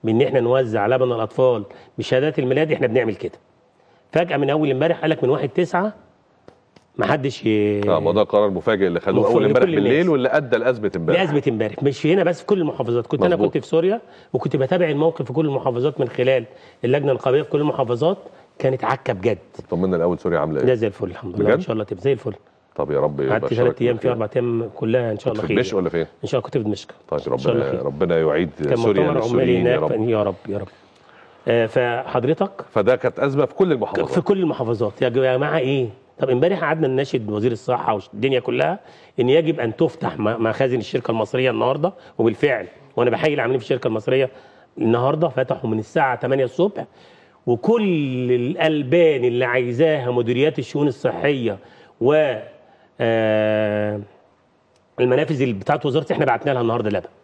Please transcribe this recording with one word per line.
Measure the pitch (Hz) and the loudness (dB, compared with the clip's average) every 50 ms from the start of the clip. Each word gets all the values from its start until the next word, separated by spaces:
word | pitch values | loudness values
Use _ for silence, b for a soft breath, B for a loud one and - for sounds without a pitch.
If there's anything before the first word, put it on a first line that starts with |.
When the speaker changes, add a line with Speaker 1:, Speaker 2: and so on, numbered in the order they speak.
| - | 0
Speaker 1:
بإن | 113 110 117 | 0 2 2
إحنا | 143 131 - 131 | 2 4 2 0
نوزع | 117 117 127 131 131 113 107 113 101 107 | 2 2 2 2 0 0 0 -2 0 2
لبن | 127 131 127 127 | 2 2 2 0
الأطفال | 120 113 113 107 - - 131 127 123 113 101 - B B B B B - | 0 -2 -4 -6 0 2 2 2 2 0 -4 -10 B B B B B -10
بشهادات | 131 - - 127 135 156 151 - | -4 0 0 0 0 0 -2 -2
الميلاد، | 135 127 127 147 156 156 | -2 0 0 0 0 0
إحنا | 151 123 139 120 | 0 0 0 0
بنعمل | 107 127 117 110 101 | 2 2 0 0 -4
كده. | - - 87 - - _ _ _ _ _ _ _ b b b b b b b | -6 -8 -10 -10 -12 _ _ _ _ _ _ _ b b b b b b b
فجأة | - 156 175 175 156 139 | 0 0 0 0 0 -2
من | 143 139 | 0 0
أول | 143 156 151 143 | 0 0 0 0
امبارح | 135 131 147 165 170 - | 0 0 0 0 0 0
قال | - 156 | 0 -2
لك | 160 - 139 | 0 0 2
من | 123 | 0
واحد | 139 131 131 139 | 0 0 -2 -4
تسعة | - - 139 123 - 175 190 214 208 - - _ _ _ _ _ _ _ _ - _ _ _ _ _ - _ _ _ - | -2 -2 -2 0 0 -2 -2 -2 -6 -10 -20 _ _ _ _ _ _ _ _ -20 _ _ _ _ _ -20 _ _ _ -4
ما | - | 0
حدش | - 139 156 131 139 123 - - | 0 0 0 -2 -4 -6 -4 -2
ي-، | 113 107 107 104 104 104 104 101 101 | 0 2 2 2 0 0 0 0 0
Speaker 2:
آه، | 90 80 | 0 2
ما | 73 82 | 2 0
ده | 87 104 104 | 2 2 0
قرار | - - 104 104 104 | 2 2 2 2 2
مفاجئ | 95 87 80 - 110 98 98 92 | 0 -2 0 0 0 2 2 0
اللي | 87 - | 0 -2
خدوه | - 98 92 - | -2 0 2 2
Speaker 1:
مفاجئ | 107 98 117 | 2 4 4
Speaker 2:
أول | 117 110 | 4 4
امبارح | 104 - 127 - | 4 4 4 2
Speaker 1:
لكل | 180 165 - | 4 2 2
الناس. | - | 2
Speaker 2:
بالليل | 123 131 151 175 180 | 4 2 2 4 2
واللي | 156 135 123 127 | 2 2 2 2
أدى | 117 156 147 123 120 110 | 0 0 0 0 -2 0
لأزمة | 117 123 127 117 107 101 - | 2 0 -2 0 -2 -4 -4
امبارح. | 90 82 - - 175 | -2 -2 0 2 2
Speaker 1:
لأزمة | 190 160 147 143 131 - | 2 2 0 0 0 0
امبارح، | 117 107 113 107 - - 135 | -2 0 -2 -4 -4 -2 -2
مش | 139 135 - - | -2 -2 0 0
هنا | 151 170 196 180 | 2 2 2 2
بس، | 170 175 - | 0 -2 -2
في | - | 0
كل | - 214 190 | 0 0 2
المحافظات. | 170 151 - - 131 113 120 120 113 - | 2 -2 -2 -4 -4 -2 -2 -2 -2 -2
كنت | - 139 - | -2 0 2
أنا | 180 - | 2 2
Speaker 2:
مظبوط. | 175 208 - - | 2 2 0 0
Speaker 1:
كنت | - - | -2 -4
في | - | 0
سوريا | - 165 165 185 202 233 - B B B B B - | 0 2 2 2 0 -2 -6 B B B B B -6
وكنت | 131 - 143 - | -4 -2 -2 -2
بتابع | 151 135 131 180 185 180 156 | 0 0 0 2 0 2 0
الموقف | 151 143 151 165 165 - 147 | 0 2 2 0 0 -2 -8
في | 117 127 | -6 -4
كل | 151 160 | -2 -2
المحافظات | 151 139 127 - 139 123 120 127 147 139 - | -2 -2 -2 -2 -2 -2 0 -2 -2 0 -2
من | 135 113 | -4 -4
خلال | - - 123 127 135 127 113 - B B B B B B - | -2 0 2 2 2 0 0 -4 B B B B B B -2
اللجنة | 123 127 147 139 139 | 0 0 2 2 0
النقابية | 131 107 - 135 127 147 | -2 0 0 2 2 2
في | 147 - | 0 0
كل | - 143 | -2 -2
المحافظات، | 147 151 - - - 117 123 117 147 165 196 196 - - B B B B _ _ | 0 0 0 -2 -2 -2 -2 0 0 0 0 -2 -8 -20 B B B B _ _
كانت | - 131 131 127 - | -2 -2 -2 0 -2
عكة | - 131 131 - - 117 | -2 -2 -2 -2 -6 -6
بجد. | 92 92 117 107 87 - - _ - - - | -2 0 -2 -2 -2 -6 -20 _ -20 -10 -6
Speaker 2:
طمنا | - 85 92 95 92 85 | -2 -2 0 0 0 2
الأول، | 82 87 90 82 | 0 0 0 -2
سوريا | - 90 85 80 | -2 -2 0 0
عاملة | 73 80 78 69 | 0 0 -2 0
إيه؟ | - 123 | 2 0
Speaker 1:
لا، | 127 | 0
زي | 113 113 107 | 2 0 -4
الفل | 95 - - 92 | -4 -6 -10 -10
الحمد | 85 - - 92 87 98 | -8 -10 -12 -8 -4 0
لله، | 101 107 | 2 2
إن | 113 | 2
Speaker 2:
بجد؟ | - 185 | 0 0
Speaker 1:
شاء | - 117 | -4 -4
الله | 107 107 | -4 -4
تبقى | - 107 90 | -6 -8 -4
زي | - 135 139 | -2 -2 -2
الفل. | 113 - - 98 - _ _ _ _ _ _ _ | 0 -4 -10 -10 -10 _ _ _ _ _ _ _
Speaker 2:
طب | - 73 69 | -6 -4 -2
يا | 73 69 | 0 0
رب | 71 73 71 69 | 0 0 0 -2
يبقى | 69 - | -2 0
Speaker 1:
قعدت | 107 110 - - 117 | 0 0 0 -2 0
Speaker 2:
شرف | 110 123 123 | 2 2 0
Speaker 1:
ثلاث | 117 - | 0 0
أيام، | 120 120 123 110 | 0 -2 -2 0
في | - 131 | -2 -2
Speaker 2:
ليك. | 120 113 | -2 -2
Speaker 1:
أربع | 110 107 - | -4 -4 -2
أيام | 127 120 120 117 117 117 107 - | -2 -2 0 -2 -2 -4 -6 -8
كلها | - - 110 113 127 120 117 | -6 -4 0 0 0 0 -2
إن | 107 104 | -6 -4
شاء | - - 113 | -4 -4 -4
Speaker 2:
كنت | 104 | -4
Speaker 1:
الله | |
Speaker 2:
في | 90 - | -4 -2
Speaker 1:
خير. | 87 98 | 0 0
Speaker 2:
دمشق | 104 95 110 98 | 0 0 -2 -2
ولا | 92 82 | -2 -2
فين؟ | 80 85 80 - - _ - | -2 -2 -4 -4 -8 _ -8
Speaker 1:
إن | 104 | -4
شاء | - 127 | -4 -4
الله | 113 | -4
كنت | - - 139 | -2 -4 -4
في | 107 | -2
دمشق. | 107 104 - - _ - - _ - | -2 -6 -6 -8 _ -20 -20 _ -6
Speaker 2:
طيب، | 80 73 | -6 -6
Speaker 1:
إن | - - 62 62 | -4 -4 -4 -2
شاء | 65 78 76 | 0 0 0
الله | 69 69 | 0 0
Speaker 2:
ربنا، | 67 | -2
Speaker 1:
خير. | 65 60 62 | -4 -4 -4
Speaker 2:
ربنا | 71 69 71 92 87 85 82 | -6 -2 -2 0 2 2 2
يعيد | 80 78 73 78 90 80 - - - | 2 2 2 2 0 -2 -4 -6 -2
Speaker 1:
كان | - 123 | 0 0
Speaker 2:
سوريا | 117 117 113 101 95 90 | 2 2 2 2 2 2
Speaker 1:
مؤتمر | 87 - - | 2 2 0
Speaker 2:
للسوريين | 113 120 120 123 131 123 123 120 117 120 | 0 0 2 2 2 4 2 2 4 2
Speaker 1:
عمالي | |
Speaker 2:
يا | 123 - | 2 2
Speaker 1:
هناك، | 156 151 | 0 0
Speaker 2:
رب. | 120 110 107 | 0 0 0
Speaker 1:
ف-، | 120 | 0
يا | 113 107 104 | 0 0 0
رب، | 101 90 - - - | 0 -2 -6 -8 -8
يا | 98 101 | -8 -8
رب. | 98 92 - - - - _ B B B B B B B B B - - | -8 -10 -16 -20 -20 -20 _ B B B B B B B B B -2 0
آه، | 117 117 113 | 2 2 2
فحضرتك | 110 - 135 123 123 117 117 131 - - 127 120 131 160 - 196 196 - - - - | 2 2 0 0 0 -2 -4 -6 -2 -2 -2 0 0 0 0 -2 -4 -4 -14 -18 -4
Speaker 2:
فده | - - 101 - 131 | -2 0 2 4 2
كانت | - - 127 - - | 2 2 -4 -2 0
أزمة | 123 139 135 139 143 | -2 0 2 0 0
في | 123 - | 0 2
كل | - 196 185 | 2 2 2
المحافظات. | 156 123 104 - - - 82 64 | 2 0 -2 -4 -2 -4 -2 0
Speaker 1:
في | - 180 | 0 -2
كل | - - 202 190 | 2 2 0 2
المحافظات. | 180 156 - - 123 110 120 110 117 104 - - | 2 0 0 -2 -2 -2 -2 -2 -2 -4 -2 -2
يا | 135 127 | -2 0
جماعة | 117 135 131 131 127 127 143 147 151 160 | 2 2 2 2 2 2 0 0 0 0
إيه؟ | 127 131 139 139 127 110 - - _ _ _ - | 0 0 0 0 -2 -4 -6 -14 _ _ _ -4
طب | - 127 | 0 0
امبارح | 131 123 143 175 196 175 170 | 2 2 2 2 2 0 0
قعدنا | 147 156 160 160 135 | -2 0 0 0 0
نناشد | 131 131 143 135 - 131 110 104 | 0 0 -2 -2 -2 -4 -4 -2
وزير | 104 104 104 123 | -4 0 0 0
الصحة | 117 110 - - 127 113 - - 110 | -2 -2 -4 -4 -4 -2 0 -2 -2
والدنيا | 101 - - - 104 110 135 135 127 | -4 -4 -10 -10 -2 -2 0 0 0
كلها | - - 120 127 139 156 180 208 B B B B B B B - | 0 -2 -2 0 0 -2 -2 -4 B B B B B B B -2
إن | 120 123 | 2 4
يجب | 135 160 165 151 - - | 4 4 4 2 -2 -2
أن | 117 113 110 | -2 -4 0
تفتح | - 170 156 - - - - - - | 0 0 0 0 -4 -8 -8 -4 -2
م-، | 107 104 117 113 113 | -2 -2 0 0 0
مخازن | 113 131 - 139 131 123 123 | -2 0 0 0 0 0 -2
الشركة | 104 - - 135 - - | -4 -4 -6 -6 -2 -2
المصرية | 117 113 110 - - 127 127 131 | -2 -2 -2 -2 -2 0 0 0
النهاردة، | 117 110 117 123 135 127 147 180 190 B B B B B | 2 2 2 0 2 0 -2 -4 -4 B B B B B
وبالفعل، | 117 117 107 - - 147 127 110 95 - - - - - _ | 2 2 2 2 2 2 2 0 -4 -10 -16 -20 -20 -10 _
وأنا | - 120 123 | 0 0 2
بحيي | 113 - 147 156 147 | 2 2 0 0 0
العاملين | 143 117 120 131 131 | 0 0 0 -2 -2
في | 113 | -2
الشركة | - 139 127 - 127 | -2 -4 -2 -2 -2
المصرية، | 110 113 113 - 131 135 135 127 B B B B B B B B _ - | -4 -2 -2 0 0 0 0 0 B B B B B B B B _ -2
النهاردة | - 113 117 120 123 135 147 156 165 160 | 2 2 2 4 2 0 2 2 0 0
فتحوا | - - 131 - - - - 113 | 0 -2 -2 -2 -2 -4 -2 -4
من | 110 110 | -4 -4
الساعة | 107 - - 165 143 131 123 | -4 -2 -2 0 0 0 0
تمانية | 117 - 127 135 135 131 | -2 -2 -2 0 0 0
الصبح، | 120 - - 170 - - - 113 - b b b b b b b b b b b | -2 0 0 0 0 0 -6 -14 -14 b b b b b b b b b b b
وكل | - 120 117 - 190 226 240 214 196 180 156 147 135 127 127 127 123 | -2 -2 0 2 2 2 2 2 0 0 0 0 -2 -2 -4 0 0
الألبان | 123 123 120 131 175 - 160 160 156 151 143 123 143 175 170 160 151 131 120 | 0 0 0 -2 -2 0 0 0 2 0 0 2 4 4 6 6 4 4 2
اللي | 123 120 120 127 | 0 2 2 0
عايزاها | 120 120 131 123 120 120 120 160 160 156 151 123 123 | 0 0 0 0 -2 0 2 2 2 2 0 -2 -2
مديريات | 123 120 123 113 123 120 139 156 156 - | 0 0 0 0 2 2 2 2 0 -2
الشؤون | 127 - - 147 147 147 | -8 -6 -2 0 0 0
الصحية | 120 - - 131 92 85 - 143 147 135 120 110 98 95 B B B B B B B _ | -2 0 -4 -4 -2 0 0 0 0 0 -2 -4 -4 -6 B B B B B B B _
و، | 113 131 151 156 151 143 120 107 107 - - - b b b b b b b _ | 2 4 4 4 4 2 0 -4 -8 -14 -20 -20 b b b b b b b _
آه، | 120 113 113 113 110 110 107 107 107 107 107 107 107 104 104 104 104 107 104 104 101 - - _ _ _ _ _ _ _ _ _ _ _ _ _ _ _ _ - | 0 0 2 2 2 2 2 2 2 2 2 0 0 0 0 -2 -2 -2 -4 -6 -8 -12 -18 _ _ _ _ _ _ _ _ _ _ _ _ _ _ _ _ 0
المنافذ | 127 123 127 135 156 160 160 127 | 2 2 4 2 2 0 0 0
اللي | 139 127 113 | 0 0 -2
بتاعت | 95 98 - 147 147 - | -4 -2 -2 -2 0 0
وزارتي، | 151 127 156 151 - - | 0 -2 -2 -2 -2 -2
إحنا | - 151 | 0 2
بعتنا | 135 120 113 - 151 | 0 0 0 0 -2
لها | 135 127 | 0 0
النهاردة | 120 117 117 120 110 107 | 0 0 0 0 -2 -2
لبن. | 101 180 175 - _ _ | -2 -2 -6 -8 _ _